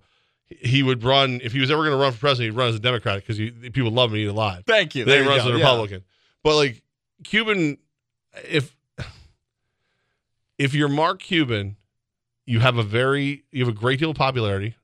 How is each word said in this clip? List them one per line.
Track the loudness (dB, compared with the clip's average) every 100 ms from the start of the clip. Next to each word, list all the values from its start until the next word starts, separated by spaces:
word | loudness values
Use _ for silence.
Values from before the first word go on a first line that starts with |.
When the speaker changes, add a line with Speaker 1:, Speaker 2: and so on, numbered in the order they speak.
| _ _ _ _ _
Speaker 1:
he | -8 0 2
would | 2 2
run, | 2 2 2 -2
if | -6
he | -2
was | 0
ever | 0
gonna | 0 2
run | 0
for | 0
president, | 0 0 -2
he'd | -2
run | -2
as | 0
a |
Democrat | -2 -2 -2 -4 -4
'cause | -6
he, | -6
people | -8 -8 -2 0
love | 2 0
him | 0
and |
eat | -4
alive. | -2 -4 -4 0
Speaker 2:
Thank | 0 0
you. | -2
Speaker 1:
Then | 4
Speaker 2:
There | 4
Speaker 1:
he |
Speaker 2:
you | 4
Speaker 1:
runs | 2
Speaker 2:
go. | 2
Speaker 1:
as |
a | 2
Speaker 2:
Yeah. |
Speaker 1:
Republican. | 4 4 0 -8 -16 _ _ _
But, | 2 2
like, | 2 -2 _ _ _ _
Cuban, | -4 -2 0 0 0 -2 _ _ _ _ _ -20 -4
if, | -2 -2 _ _ -14 -14 -16 -20 _ _ _ _ _ _ _ _ _ _ _ _ -4
if | -2
you're | 0 0
Mark | 2 0 0
Cuban, | -2 0 2 -2 -4 -10 _ _ _ _ _ _ -4
you | 2
have | 2 2
a |
very, | 0 0 0 0 -2 -6 _
you | -4
have | -2
a | -2
great | -2 0
deal | -2
of | -2
popularity. | -2 0 -2 -2 -6 -10